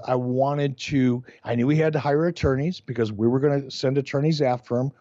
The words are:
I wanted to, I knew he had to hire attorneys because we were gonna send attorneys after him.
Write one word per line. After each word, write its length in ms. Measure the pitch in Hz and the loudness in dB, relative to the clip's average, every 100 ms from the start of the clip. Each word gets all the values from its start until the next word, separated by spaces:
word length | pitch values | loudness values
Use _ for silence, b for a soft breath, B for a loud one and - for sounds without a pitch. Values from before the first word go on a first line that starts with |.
I 120 | - 127 | -2 -2
wanted 600 | 123 127 135 147 143 131 | 0 0 0 0 -2 -4
to, 440 | - 139 127 123 123 B | -2 2 2 0 -6 B
I 100 | - | -6
knew 140 | 120 123 | 0 2
he 100 | 156 | 2
had 140 | 156 | 2
to 80 | 151 | 0
hire 260 | 147 143 170 | 0 2 0
attorneys 540 | 170 143 131 156 180 | 0 0 0 -2 -6
because 320 | - 120 110 | -8 -2 -2
we 160 | 107 117 | 2 2
were 100 | 131 | 2
gonna 320 | 147 143 135 | 2 0 -4
send 280 | - 135 139 | -4 -2 0
attorneys 440 | 135 139 151 151 | -2 -2 0 2
after 340 | 135 123 - 120 | 0 0 -2 -2
him. 140 | 135 b | -2 b